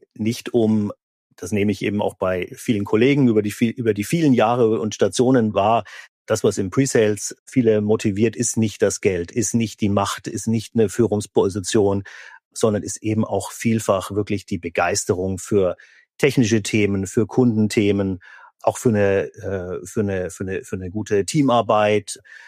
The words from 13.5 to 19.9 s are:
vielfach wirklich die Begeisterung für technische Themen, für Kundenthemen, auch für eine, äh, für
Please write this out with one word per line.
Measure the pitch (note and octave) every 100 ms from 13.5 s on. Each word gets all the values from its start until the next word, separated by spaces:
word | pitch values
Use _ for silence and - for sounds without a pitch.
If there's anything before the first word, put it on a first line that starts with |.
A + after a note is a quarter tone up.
vielfach | - A#2 A2+ - G2 -
wirklich | F#2+ G2+ G#2 -
die | F#2
Begeisterung | E2+ F2 F2 G2+ - F2+ F#2 F#2
für | - G#2 F2+ E2+ - _ _ -
technische | C#3+ C3+ A2 A2
Themen, | G#2 A2 G2+ G2 F#2+
für | - G#2+
Kundenthemen, | - B2 G#2+ G#2+ - G2+ G2+ G2 F#2 - - - _
auch | - -
für | B2+
eine, | G#2 G2+ G2 D#2 -
äh, | G2 F#2+ F2+ F2+
für | -